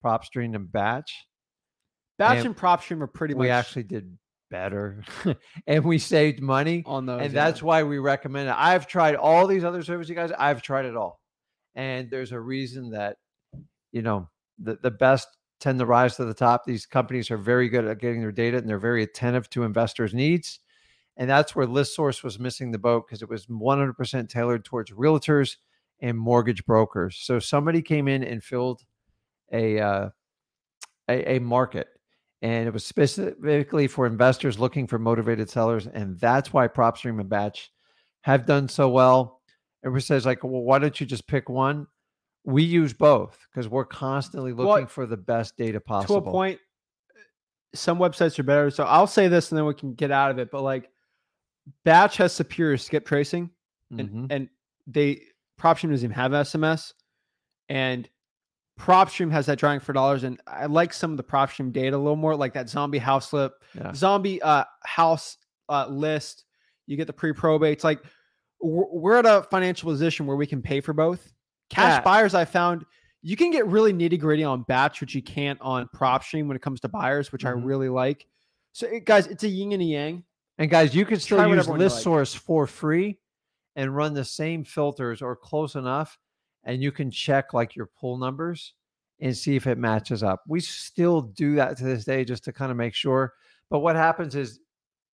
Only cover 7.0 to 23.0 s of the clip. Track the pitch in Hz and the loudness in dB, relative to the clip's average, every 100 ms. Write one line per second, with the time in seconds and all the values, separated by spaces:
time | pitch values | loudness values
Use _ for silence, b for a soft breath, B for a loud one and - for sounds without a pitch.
7 | 127 123 143 139 147 - 156 160 147 143 | -6 -6 -2 0 0 0 2 2 2 -2
8 | 139 139 143 139 139 117 160 185 - 180 | 0 -2 -4 -6 -4 0 2 2 0 2
9 | 156 147 151 165 190 190 175 180 160 175 | 2 4 4 6 4 2 -2 -6 -8 -8
10 | 165 170 170 - 143 131 - 139 131 117 | -8 -6 -6 -2 0 0 -2 -4 -4 -6
11 | 92 - _ _ _ _ _ 131 131 127 | -8 -10 _ _ _ _ _ -10 -8 -8
12 | 123 131 120 120 117 135 131 127 123 107 | -8 -8 -8 -10 -8 -8 -8 -10 -10 -6
13 | 104 - _ _ _ - - _ _ 120 | -6 -8 _ _ _ -20 -20 _ _ -6
14 | 113 101 87 _ _ - 139 110 127 104 | -2 -4 -6 _ _ -14 -10 -4 -4 2
15 | 131 135 - _ _ - 143 131 120 120 | 4 4 0 _ _ -8 -4 0 4 4
16 | 123 - 120 107 120 120 - 113 - 135 | 4 0 -6 2 4 4 0 -6 -2 -2
17 | 110 127 110 110 101 123 120 120 110 110 | -2 -4 -6 -4 2 2 2 0 -2 -4
18 | 123 117 110 101 117 123 113 104 113 120 | -4 -4 -4 -2 0 0 -2 -2 0 0
19 | 107 - 123 123 107 127 117 107 113 - | -2 -2 -2 -2 -2 -4 -2 0 0 -2
20 | 110 117 147 175 - - _ _ _ _ | -4 0 0 0 -2 -16 _ _ _ _
21 | _ - 127 139 151 - 127 131 139 - | _ -6 2 2 2 0 0 0 -2 -2
22 | 147 - 127 98 123 - 127 110 117 117 | -4 -4 -10 -10 -10 -8 -8 -4 0 0